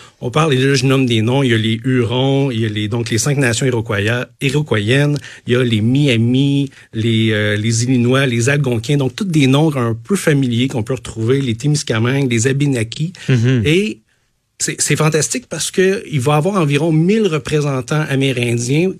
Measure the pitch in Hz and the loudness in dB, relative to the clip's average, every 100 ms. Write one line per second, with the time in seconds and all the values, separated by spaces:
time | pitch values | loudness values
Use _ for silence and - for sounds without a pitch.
0 | - - 123 156 160 127 135 139 135 135 | -20 -10 -4 0 2 2 2 2 2 2
1 | 127 110 110 139 131 113 110 113 131 127 | 2 2 2 2 2 2 0 -2 0 0
2 | 110 123 135 139 139 113 113 104 104 120 | 0 0 0 0 0 -2 -2 -4 -4 -4
3 | 117 110 147 143 123 113 131 117 113 101 | -2 -2 0 0 0 0 0 -2 -2 -2
4 | 107 123 - - 139 147 151 107 104 139 | -2 -4 -6 -4 -2 -2 -2 -2 0 0
5 | 147 143 - - - 123 123 107 113 139 | 0 -2 -8 -10 -2 0 2 0 2 2
6 | 147 113 117 127 143 139 135 - - 110 | 2 2 2 2 2 0 -2 -8 -12 -4
7 | 113 110 110 107 104 104 113 113 120 127 | 0 0 0 0 -2 -2 -2 0 0 2
8 | 120 131 139 117 123 147 135 117 131 143 | 2 2 0 0 0 0 0 -2 0 0
9 | 131 - 196 156 131 139 156 139 117 113 | 0 -4 -2 2 4 4 2 0 -2 -4
10 | - 196 165 143 127 117 135 131 101 127 | -4 -2 2 2 2 0 -2 -2 -4 -6
11 | - 110 110 139 127 113 147 147 - 113 | -8 -4 0 0 0 -2 -2 -2 -2 0
12 | 120 139 131 117 131 135 143 131 113 - | 0 0 0 0 0 0 0 0 -4 -6
13 | 165 - - 123 123 127 123 175 220 - | -8 -6 -2 2 2 2 2 2 0 -6
14 | _ _ _ _ _ - - - - 151 | _ _ _ _ _ -10 -8 -4 -2 0
15 | 156 156 - 254 - 160 - 190 190 202 | 2 0 -2 -4 -8 -8 -4 2 2 2
16 | - 147 135 151 180 202 143 143 165 156 | -4 -2 2 2 2 0 0 0 2 2
17 | 175 220 196 151 - 151 143 131 123 151 | 4 2 2 -2 -2 -2 0 -4 -2 -2
18 | 151 135 135 123 120 117 120 151 185 | 0 0 0 0 -2 -2 0 0 0